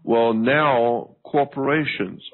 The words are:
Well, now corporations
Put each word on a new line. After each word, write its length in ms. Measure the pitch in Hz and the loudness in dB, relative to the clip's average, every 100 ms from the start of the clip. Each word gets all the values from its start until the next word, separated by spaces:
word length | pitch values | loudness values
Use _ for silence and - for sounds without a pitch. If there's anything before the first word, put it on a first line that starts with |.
Well, 300 | - 117 117 | 0 2 2
now 840 | 113 117 147 151 123 117 120 - - | 2 2 2 2 2 2 -2 -6 -18
corporations 1000 | - 147 139 143 135 156 143 - 95 104 - | -4 -2 -2 -4 -2 0 -2 -4 -8 -10 -8